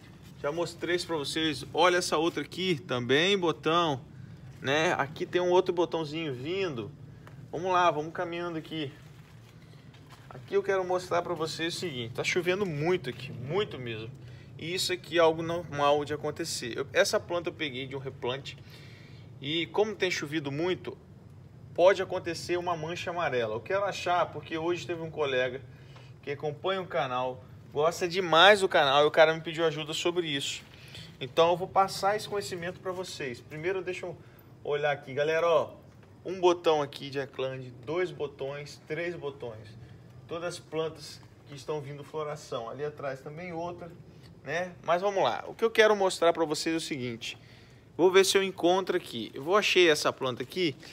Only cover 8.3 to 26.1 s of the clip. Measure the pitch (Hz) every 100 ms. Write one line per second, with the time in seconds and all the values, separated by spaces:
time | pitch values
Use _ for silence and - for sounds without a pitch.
8.3 | 170 175 165 147 160 147 - - - -
9.3 | - - - - - - - - - -
10.3 | 135 - 196 196 190 180 180 180 170 170
11.3 | 170 160 151 165 165 180 131 113 117 139
12.3 | 185 170 185 202 147 156 180 131 117 -
13.3 | - 120 180 208 143 120 110 113 - -
14.3 | - - - 156 185 - 180 - 165 165
15.3 | 160 165 170 165 143 143 147 143 147 147
16.3 | 147 165 - 123 110 135 160 202 214 -
17.3 | 175 175 - 151 127 131 135 135 139 120
18.3 | 135 143 - - - - - - - -
19.3 | - 135 165 160 - 214 196 185 170 151
20.3 | 156 143 139 175 170 - - - - -
21.3 | - - - - - 180 190 190 180 175
22.3 | 160 - 175 175 165 156 - - 175 160
23.3 | 127 113 110 - 190 202 170 180 175 160
24.3 | 151 - 165 165 175 - 170 160 151 147
25.3 | 127 127 127 - - - - -